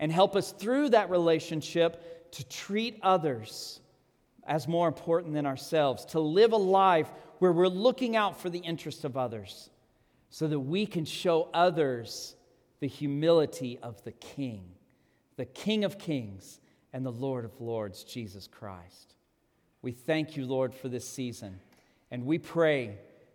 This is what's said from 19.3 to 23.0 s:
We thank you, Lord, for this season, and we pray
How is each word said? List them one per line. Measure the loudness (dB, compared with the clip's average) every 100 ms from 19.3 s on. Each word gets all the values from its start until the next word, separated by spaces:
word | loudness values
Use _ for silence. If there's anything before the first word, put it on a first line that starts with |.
| _ _ _ _ _
We | -10
thank | -8 -2 -2 -2 -6
you, |
Lord, | -4 0 -2
for | -4 -8
this | -8 -8
season, | -8 -8 -8 -14 -16 _ _ _ _ -12
and | -8 -2
we | -2
pray | -2 2 4 2 -2 -10